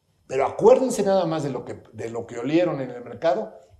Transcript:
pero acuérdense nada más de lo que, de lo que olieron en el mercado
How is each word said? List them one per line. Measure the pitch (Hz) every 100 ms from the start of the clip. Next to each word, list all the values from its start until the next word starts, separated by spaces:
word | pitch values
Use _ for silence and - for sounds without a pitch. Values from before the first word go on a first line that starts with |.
| _ _ -
pero | 135 127
acuérdense | - 208 254 254 214
nada | 196 196 165
más | 156
de | 143
lo | 120
que, | 117 104 -
de | 110 113
lo | 117 -
que | 120
olieron | 135 165 170 139
en | 123
el | 120
mercado | 117 110 165 190 202 - -